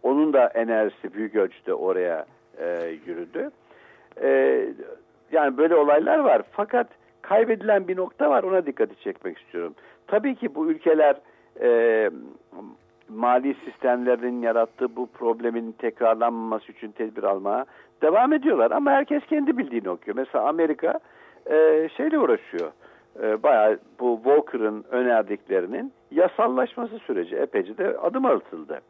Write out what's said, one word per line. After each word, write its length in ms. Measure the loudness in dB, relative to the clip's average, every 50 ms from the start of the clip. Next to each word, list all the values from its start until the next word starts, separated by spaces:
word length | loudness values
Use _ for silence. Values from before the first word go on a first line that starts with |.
| 0
Onun 300 | 0 2 2 2 4 4
da 140 | 4 4
enerjisi 640 | 4 2 -2 -2 0 0 0 0 0 -2 -8 -14 -12 -8
büyük 220 | -8 -8 -2 0
ölçüde 380 | 0 0 0 -4 -12 _ -6 -4
oraya, 520 | -2 -2 -2 -2 0 -2 -2 -4 -4 -8 _ _ _ _ _ _
e, 380 | -10 -8 -6 -6 -6 -6 -8 -10 -12 -12
yürüdü. 440 | -12 -12 -12 -12 -10 -8 -8 -8 -8 _ _ _ _ -20 -20 _ -20 -20 _ _ _ -10 -4
E, 380 | 0 2 2 4 2 2 2 0 -2 -4 -8 -14 -16 -18 -18 -20 _ _ _ _ _ _
yani 260 | 0 0 0 0 2
böyle 180 | 2 2 4 4
olaylar 440 | 4 6 6 4 2 4 2 2 2
var. 220 | 4 4 2 2 0 _
Fakat 360 | -6 -6 -4 -2 -2 -2 -2 -2 -10 _ _ _ _ _
kaybedilen 680 | -4 0 2 2 2 2 0 -2 2 0 0 2 0
bir 100 | -2 -4
nokta 320 | -4 -4 -6 _ -2 0 2
var. 140 | 2 2 2
Ona 220 | 2 0 0 0
dikkati 340 | -2 -2 -2 -2 -2 -2 _ -10
çekmek 340 | -10 -10 -8 -10 -12 -12
istiyorum. 360 | -12 _ _ -10 -8 -8 -8 -12 -16 -20 -20 -20 _ _
Tabii 280 | -2 -2 0 0 -2 -6
ki 200 | -4 -8 -8 -4
bu 120 | -4 -2 -2
ülkeler, 440 | -2 0 2 2 4 6 6 4 4 0 _ _ _ _ _ _ _ -2
e, 480 | 2 4 4 4 4 4 4 2 2 0 -2 -6 -18 -20 -20 -20 _ _ -20 -20 -20 -20 -20 _ _ _ _ _ _ -18
mali 460 | -8 -2 0 2 2 2 2 -2 -6 -6 -10
sistemlerinin 760 | -18 -14 _ -2 0 0 0 0 0 0 0 -2 -6 -4 -2
yarattığı 540 | -2 0 2 0 0 -2 _ -6 -6 -6 -4
bu 120 | -8 -10
problemin 640 | -10 _ -6 -4 -4 -4 -2 -4 -4 -4 -4 -8 -8
tekrarlanmaması 1000 | -12 -6 -8 -8 -4 0 2 2 2 2 0 -2 -2 -4 -6 -6 -6 -8 -8 -14
için 200 | -18 -16 -16 -16
tedbir 320 | -10 -8 -10 -8 -8 -4 -2
almaya 420 | -2 -2 -2 -2 -4 -4 -4 -6 _ -16 -20 -20 _ _ _
devam 320 | 0 2 4 4 4 4 2
ediyorlar. 380 | 0 2 0 2 4 2 2
Ama 200 | 2 2 2 2
herkes 340 | 2 2 2 0 -4 -4 -2
kendi 320 | -2 -2 0 0 0 0
bildiğini 320 | -2 -4 -4 -4 -6 -4 -4
okuyor. 280 | -8 -8 _ -8 -6
Mesela 300 | -6 -6 -4 -2 -2 -2
Amerika, 520 | 0 0 0 0 0 0 -2 -2 -4 -4 -4 _ _ _ -20 -20 -20 _ _ _ 0
e, 400 | 2 4 6 6 4 2 0 -2 -4
şeyle 220 | -4 -2 0 0 2
uğraşıyor. 520 | 2 2 2 0 -2 -8 -6 -6 -6 -6 -10 _ -20 -20 -20 _ _ _ _ -6 -2
E, 200 | -2 -2 2 2
bayağı 360 | 4 4 6 4 4 2 0 _ _ _ -4
bu 220 | -2 -2 -2 0 2
Volcker'ın 600 | 4 4 4 4 0 -4 -4 -2 -2 -4 -6 -10 -6
önerdiklerinin 1000 | -4 -2 0 2 2 2 2 0 -6 -10 _ -2 -2 -2 -2 -2 -8 -8 -10 -10 _ _ _ _
yasallaşması 880 | 0 0 0 2 2 0 -2 0 0 -2 -2 -4 -4 -10 -10 -10 -10 -14
süreci 360 | -10 -6 -6 -6 -6 -6 -4
epeyce 420 | -6 -6 -4 -4 -6 -4 -4 -6
de 200 | -6 -4 -4 -4
adım 280 | -4 -4 -4 -2 -2 0
atıldı. 560 | 0 0 0 -2 -10 -16 -16 -12 -12 -14 -14 _